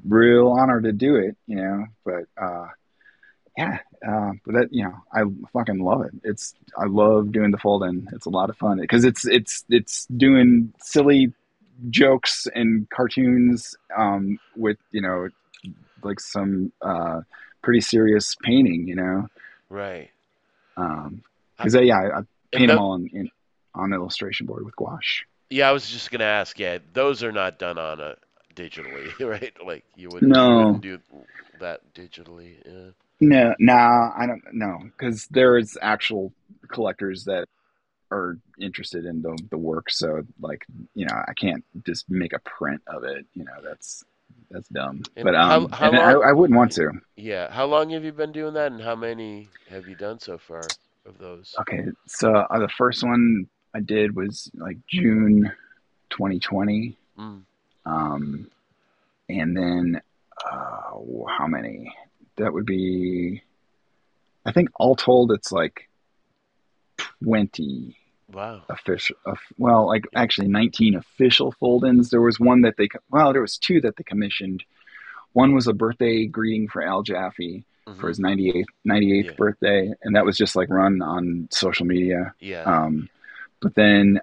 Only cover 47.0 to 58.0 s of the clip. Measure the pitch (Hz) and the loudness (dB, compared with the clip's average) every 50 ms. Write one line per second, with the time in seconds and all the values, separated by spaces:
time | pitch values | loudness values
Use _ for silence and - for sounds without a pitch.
47 | _ _ _ - 104 110 101 92 87 - - 120 135 143 151 151 156 156 160 160 | _ _ _ -16 -10 -8 -8 -8 -8 -8 -4 -4 -2 0 2 0 0 0 -4 -8
48 | 156 156 151 147 151 151 151 156 156 156 156 156 147 143 123 113 110 117 117 113 | -8 -10 -8 -8 -8 -8 -8 -8 -8 -6 -4 -4 -4 -4 -6 -8 -8 -8 -8 -6
49 | 113 117 117 113 110 107 104 104 104 101 _ - _ - 90 95 92 90 95 85 | -8 -8 -8 -10 -10 -14 -14 -16 -18 _ _ -20 _ -20 -18 -18 -18 -18 -16 -12
50 | 101 104 113 117 - - 87 82 _ - 82 82 82 80 - _ _ _ _ _ | -12 -12 -12 -12 -14 -16 -16 -16 _ -18 -18 -16 -12 -12 -12 _ _ _ _ _
51 | _ 104 92 92 95 90 87 85 95 - - - - - - - - - - _ | _ -20 -20 -20 -20 -20 -20 -20 -20 -16 -12 -12 -10 -8 -8 -8 -8 -10 -12 _
52 | _ - - - - 113 110 104 98 - - - 87 - - - 127 123 120 - | _ -16 -8 -2 0 2 2 2 2 0 -2 -2 -2 -4 -2 -2 -2 -2 -2 -2
53 | 123 120 120 120 120 117 113 101 92 - _ _ _ _ - 113 104 - 107 107 | -4 0 2 2 2 2 2 0 -4 -8 _ _ _ _ -10 -10 -6 -2 0 0
54 | 107 104 98 92 92 101 110 - - - - - 80 92 - - _ - - 185 | 0 0 -2 -6 -8 -8 -8 -12 -18 -18 -18 -14 -14 -14 -14 -14 _ -6 -4 0
55 | 180 113 110 110 110 104 107 104 104 101 - - _ _ _ _ _ _ _ _ | 2 2 2 4 4 6 6 4 4 2 -2 -12 _ _ _ _ _ _ _ _
56 | _ - - - 95 98 95 87 - - 95 95 98 104 104 107 113 120 113 _ | _ -14 -8 -6 -4 -4 -4 -4 -6 -4 -4 -2 -2 0 -2 -2 -4 -6 -10 _
57 | _ _ _ - 107 110 101 95 95 _ _ _ _ _ _ _ - 80 80 80 | _ _ _ -18 -18 -18 -18 -20 _ _ _ _ _ _ _ _ -8 -6 -4 -4